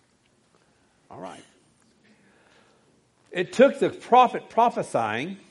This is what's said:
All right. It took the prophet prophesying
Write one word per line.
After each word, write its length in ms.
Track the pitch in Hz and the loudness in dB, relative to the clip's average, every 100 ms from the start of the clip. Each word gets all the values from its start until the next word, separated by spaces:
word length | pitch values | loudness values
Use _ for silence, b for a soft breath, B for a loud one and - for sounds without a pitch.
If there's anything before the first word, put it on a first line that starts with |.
| _ _ _ _ _ _ _ _ _ _ - | _ _ _ _ _ _ _ _ _ _ -20
All 120 | - | -18
right. 240 | 90 78 - _ _ _ _ _ _ b b b b b b b b _ _ _ _ | -18 -18 -20 _ _ _ _ _ _ b b b b b b b b _ _ _ _
It 200 | 175 180 | -8 -4
took 260 | - 269 - | 4 4 4
the 120 | 175 | -4
prophet 580 | - - 247 247 - - | -4 2 4 4 0 -8
prophesying 880 | - 233 226 - 131 110 110 160 196 - | 0 0 0 -6 -4 -2 -4 -6 -12 -18